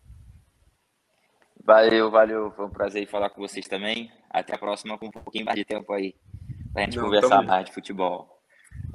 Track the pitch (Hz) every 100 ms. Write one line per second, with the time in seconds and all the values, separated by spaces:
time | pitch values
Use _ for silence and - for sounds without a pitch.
0 | _ - - - _ _ _ _ _ _
1 | _ _ _ _ _ _ - 110 113 113
2 | 110 110 110 110 107 98 101 - 101 101
3 | 101 104 101 - 98 98 92 98 104 113
4 | 117 _ _ - - 123 104 104 110 107
5 | 110 110 - 110 110 107 101 107 101 101
6 | 98 - - - - - - - 101 120
7 | 107 104 - 98 92 92 92 - - 98
8 | 90 87 - _ _ _ _ - -